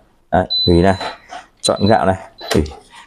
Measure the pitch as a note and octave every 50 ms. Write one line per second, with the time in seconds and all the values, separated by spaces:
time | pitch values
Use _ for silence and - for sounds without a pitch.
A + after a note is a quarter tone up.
0 | _ _ _ _ _ - - F2+ F2+ - - G2 G2+ F#2+ F2 E2+ F2 G2 F#2+ F#2
1 | - - - - - - - - - _ _ _ - G2 F#2+ - - G2 A2 -
2 | - F#2 F#2 F2+ - - _ - - - - E2+ D2+ D2+ - - - _ - -
3 | -